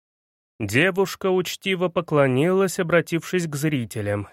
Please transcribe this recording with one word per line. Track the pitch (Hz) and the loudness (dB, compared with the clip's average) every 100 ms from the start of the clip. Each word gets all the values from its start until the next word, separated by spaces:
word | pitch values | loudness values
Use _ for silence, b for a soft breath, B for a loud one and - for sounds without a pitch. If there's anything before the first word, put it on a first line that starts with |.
| _ _ _ _ _ - | _ _ _ _ _ -10
Девушка | 104 113 185 185 190 - 190 | -2 0 2 0 -2 -2 0
учтиво | 185 175 - 190 185 185 | 0 -2 -6 -4 -2 0
поклонилась, | 180 170 151 139 127 165 190 190 - | -2 0 2 4 4 2 2 0 0
обратившись | 170 170 156 165 - 180 170 | 0 2 2 -4 -2 -2 -2
к | 143 | -2
зрителям, | 156 147 113 113 104 101 98 | -2 -2 -4 -4 -2 -4 -4